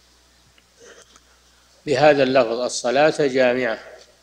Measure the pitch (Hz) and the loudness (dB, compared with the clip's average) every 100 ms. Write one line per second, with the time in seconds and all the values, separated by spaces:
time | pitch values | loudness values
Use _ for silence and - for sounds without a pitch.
0 | _ _ _ _ _ _ _ _ - - | _ _ _ _ _ _ _ _ -20 -20
1 | - - _ _ _ _ _ _ 151 131 | -20 -20 _ _ _ _ _ _ -4 2
2 | 151 139 127 135 117 117 123 - 120 131 | 4 4 2 2 0 -2 -6 -6 -4 0
3 | 156 156 143 131 127 127 120 107 - - | 0 0 -2 0 0 0 -4 -8 -12 -20
4 | - _ | -20 _